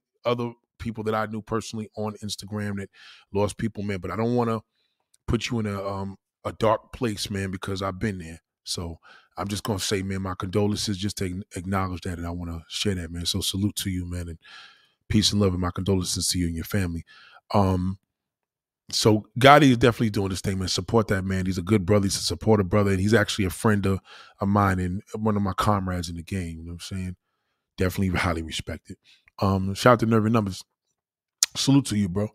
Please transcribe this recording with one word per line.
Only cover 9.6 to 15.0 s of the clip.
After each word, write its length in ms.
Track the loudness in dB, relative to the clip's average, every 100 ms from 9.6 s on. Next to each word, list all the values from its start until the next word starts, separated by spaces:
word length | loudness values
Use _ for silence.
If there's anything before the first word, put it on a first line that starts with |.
gonna 160 | -2 -2
say, 220 | 0 -2
man, 220 | -2 -4
my 120 | -4 -6
condolences, 600 | -2 0 2 0 -2 -4
just 200 | -4 -4
to 80 | -6
ac-, 180 | -6 -10 -10
acknowledge 460 | -4 -2 -2 -4
that, 160 | -8 -8
and 100 | -6
I 40 |
wanna 340 | -6 -8 -8 -8
share 280 | -4 -2 -2
that, 160 | -4
man. 140 | -6 -4
So 160 | -2
salute 340 | -2 0 -2 -2
to 120 | -4
you, 160 | -4 -4
man, 220 | -6 -8
and 100 | -12 -16 -20 -20 _ _ _